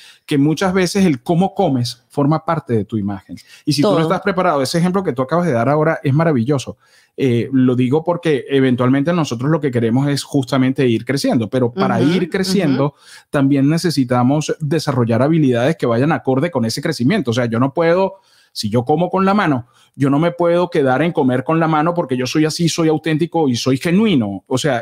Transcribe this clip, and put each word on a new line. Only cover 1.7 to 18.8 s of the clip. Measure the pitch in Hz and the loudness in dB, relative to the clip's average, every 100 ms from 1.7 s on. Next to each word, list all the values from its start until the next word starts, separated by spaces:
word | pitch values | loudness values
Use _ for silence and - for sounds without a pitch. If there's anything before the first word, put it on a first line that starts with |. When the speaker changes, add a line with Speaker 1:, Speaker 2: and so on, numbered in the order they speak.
| 131 120 - _ | 0 -2 -8 _
Speaker 1:
forma | - 143 156 | -2 0 0
parte | - 156 - | -2 -4 -2
de | 113 | -4
tu | 98 110 | -2 -4
imagen. | 101 95 - 87 - - | -6 -8 -12 -18 -18 -8
Y | - | -4
si | 139 | 0
tú | 208 | 2
no | 175 | 2
Speaker 2:
Todo. | |
Speaker 1:
estás | 160 185 | 2 0
preparado, | 202 185 180 143 | -2 0 0 0
ese | 131 170 | 0 0
ejemplo | 180 196 | 0 0
que | 185 | -2
tú | 131 | -4
acabas | 131 165 175 | -2 0 0
de | |
dar | 117 123 | 0 2
ahora | 151 151 156 | 2 0 0
es | 143 | 0
maravilloso. | 143 165 135 113 143 - - _ _ _ - | 2 2 0 0 -2 -4 -14 _ _ _ -4
Eh, | 135 117 104 | 0 0 0
lo | 131 127 123 | 2 2 2
digo | 127 151 | 0 0
porque | 160 170 165 135 - | 0 -2 0 -2 0
eventualmente | 139 135 123 123 139 139 | 0 2 2 2 2 0
nosotros | 175 143 120 135 | 0 -2 -2 -2
lo | 160 | 0
que | 143 | 0
queremos | 123 117 123 143 | -2 0 0 0
es | 139 | -2
justamente | - 143 127 135 131 131 131 | -2 -2 0 0 0 0 0
ir | 110 117 | 0 -2
creciendo, | 139 269 151 107 | -2 0 0 0
pero | 127 120 | 0 -2
para | 190 - 117 | 0 0 2
Speaker 2:
Ujú, | 135 | 2
Speaker 1:
ir | 185 175 | 0 -2
creciendo | 190 190 196 160 131 143 | -2 -2 0 0 0 -2
Speaker 2:
ujú. | - - - - | -4 -18 -20 -6
Speaker 1:
también | 147 135 139 139 | 0 2 2 2
necesitamos | 165 175 139 123 123 123 151 147 - | 0 0 -2 0 2 2 0 -2 -6
desarrollar | 147 160 147 127 113 113 | -4 -2 -2 0 0 2
habilidades | 143 165 139 117 135 165 | 2 2 2 2 0 0
que | 131 | 0
vayan | 113 143 | 0 0
acorde | 143 - 131 170 | 0 0 -2 -2
con | 131 113 | -2 -4
ese | 143 | -4
crecimiento. | 165 - 123 220 127 | -6 -2 0 0 0
O | |
sea, | 117 120 | -2 -2
yo | 113 | 0
no | 135 | 0
puedo... | 170 165 180 190 - _ _ _ | 0 2 2 0 -4 _ _ _
Si | - 107 | -8 -2
yo | 120 | -2